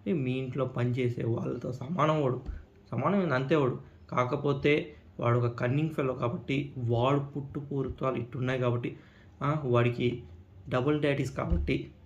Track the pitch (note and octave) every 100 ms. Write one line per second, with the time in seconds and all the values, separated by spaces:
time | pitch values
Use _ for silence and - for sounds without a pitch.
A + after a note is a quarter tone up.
0 | G3+ E3+ B2+ C3 C3 C3 B2+ C3 B2 B2+
1 | B2 A#2+ B2 A#2 C3 B2+ C3 C3 B2+ F3
2 | D#3 D#3 C3 B2+ - - - - - A#2+
3 | D3 G3+ F3 C3 C#3 D#3 B2 - - -
4 | - - B2 C#3+ C#3+ C#3 D3 D3 - -
5 | - - A#2+ B2 A#2 - B2 C#3+ D#3 D#3
6 | C3+ B2+ A#2+ F3 - C#3 C#3 B2+ A#2 A#2
7 | B2+ C#3+ C#3+ D3 C#3 D3 C#3+ C#3 B2+ -
8 | C3+ B2 A#2 - B2+ C3 B2 A#2+ B2 -
9 | - - - - C#3 D#3 C3 A#2+ A#2+ A#2+
10 | B2 - - - - - - B2+ C#3 D3+
11 | D3 C#3 A#2+ - E3 - - C3+ - -